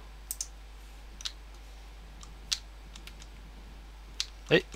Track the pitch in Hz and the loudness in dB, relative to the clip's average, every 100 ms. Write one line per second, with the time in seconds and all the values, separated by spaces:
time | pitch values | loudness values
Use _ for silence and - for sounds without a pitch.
0 | - - - - - - - - - - | -6 -10 -6 -2 -2 -4 -10 -10 -10 -10
1 | - - - - - - - - - - | -10 -4 -4 -6 -10 -10 -10 -10 -10 -10
2 | - - - - - - - - - - | -10 -10 -10 -6 0 0 0 -10 -10 -10
3 | - - - - - - - - - - | -8 -8 -10 -10 -10 -10 -10 -10 -10 -10
4 | - - - - - 156 - | -8 -2 -2 0 10 10 10